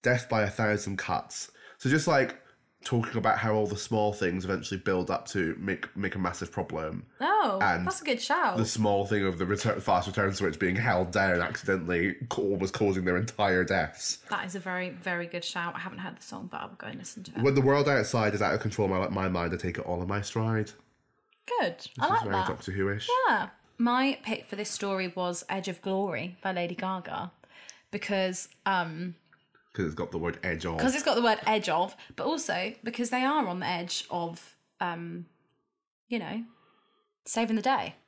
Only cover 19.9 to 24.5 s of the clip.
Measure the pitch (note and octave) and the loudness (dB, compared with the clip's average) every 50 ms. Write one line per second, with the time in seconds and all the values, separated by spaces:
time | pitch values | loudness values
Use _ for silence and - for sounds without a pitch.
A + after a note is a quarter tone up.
19.9 | F2+ F2 F2+ F2 G2 G#2 G2+ - - A2+ A2 A2+ A2+ A2 G#2+ G#2 - - _ _ | -2 -2 -2 -2 -2 -2 -4 -2 -2 -2 0 2 2 0 0 -2 -6 -20 _ _
20.9 | _ _ _ _ _ _ _ _ _ _ _ - A#4+ A#4+ D4+ F3+ E3+ - - - | _ _ _ _ _ _ _ _ _ _ _ -2 0 2 2 0 -2 -4 -14 -14
21.9 | - - - D#4 G4 A4+ - - - G3 F#3 - - - - - F#2 G2 F#2+ G2 | -6 -2 0 2 2 2 2 2 0 0 0 0 -4 -4 -6 -6 -2 0 0 0
22.9 | G2+ G#2 - - A#4+ B4+ C5 A#4 B3 G3+ - G3 - _ _ _ _ - A#3+ A#3+ | 0 -2 0 0 2 4 4 4 4 2 0 -4 -8 _ _ _ _ 0 2 2
23.9 | A#3+ B3+ C4 C#4 C4 - - G#3+ A3+ - - - | 4 4 2 2 0 -2 -4 -6 -6 -6 -6 -10